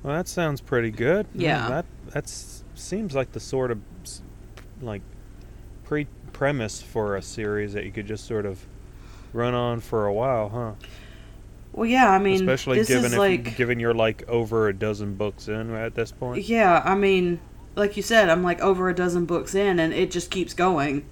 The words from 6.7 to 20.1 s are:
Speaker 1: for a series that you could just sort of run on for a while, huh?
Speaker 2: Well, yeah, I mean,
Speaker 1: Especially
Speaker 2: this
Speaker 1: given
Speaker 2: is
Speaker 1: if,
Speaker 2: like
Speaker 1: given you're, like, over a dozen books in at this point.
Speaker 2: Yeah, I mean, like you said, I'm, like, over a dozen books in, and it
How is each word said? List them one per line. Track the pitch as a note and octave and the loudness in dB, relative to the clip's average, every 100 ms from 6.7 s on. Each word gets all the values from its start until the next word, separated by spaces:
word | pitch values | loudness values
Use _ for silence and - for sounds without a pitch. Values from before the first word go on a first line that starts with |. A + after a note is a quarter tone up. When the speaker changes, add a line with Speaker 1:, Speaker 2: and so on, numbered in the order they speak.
| - | -6
Speaker 1:
for | - A#2 G#2 | -6 -2 0
a | G2 | -2
series | - - G#2 G#2 G#2 | -4 -6 -2 -2 -2
that | G2+ | -4
you | G2+ | -6
could | G#2+ G2+ | -8 -6
just | G#2+ - | -8 -4
sort | A2 G2+ | -2 -2
of | F#2+ - - - - - - - | -6 -12 -18 -18 -18 -18 -18 -10
run | A#2 A#2+ | -2 0
on | B2 A#2+ A#2 | 0 0 -2
for | - A#2 G#2 | -2 0 2
a | |
while, | G2+ C3 A#2+ G#2 | 2 2 0 0
huh? | A#2 A#2 G2+ - - - - - - - - - | -4 -6 -8 -16 -18 -18 -20 -20 -18 -20 -20 -12
Speaker 2:
Well, | - A3+ | -2 4
yeah, | B3+ G#3 | 6 8
I | F#3+ | 8
mean, | G3+ F#3+ | 6 4
Speaker 1:
Especially | F#3 C3 - B2+ | 4 2 2 2
Speaker 2:
this | - | 4
Speaker 1:
given | B2+ A#2+ | 4 4
Speaker 2:
is | |
Speaker 1:
if, | - | 4
Speaker 2:
like | G3 F3+ A#2+ A2+ | 4 2 -2 -2
Speaker 1:
given | A#2+ A#2+ | 0 2
you're, | A#2 | 2
like, | A#2 A2+ G#2+ - | 4 2 0 0
over | A#2+ A2 A2+ G#2+ | 0 2 2 2
a | |
dozen | F#2+ G#2+ G#2 G2+ | 2 -2 -2 -4
books | G2 G#2 - - | -2 -4 -4 -8
in | A2 A2+ | -6 -4
at | A2 A2+ A#2 | -6 -4 -4
this | A2+ | -6
point. | - B2 B2 G3 | -6 -6 -4 0
Speaker 2:
Yeah, | A3+ G3 E3 | 4 6 6
I | E3 | 4
mean, | G3 G3 F#3 F3+ E3+ - - - | 4 4 4 2 -2 -8 -18 -10
like | - G3+ G#3 | -2 0 0
you | |
said, | - A3+ F#3+ | 4 6 8
I'm, | E3+ | 4
like, | F3+ F3 | 4 2
over | G3 F#3 F#3 | 4 4 2
a | |
dozen | F3 F3+ F3 | 2 2 2
books | E3+ E3+ - F#3+ | 0 -2 0 2
in, | G3+ F3+ | 4 4
and | D#3+ | 2
it | D3 F3+ | 2 0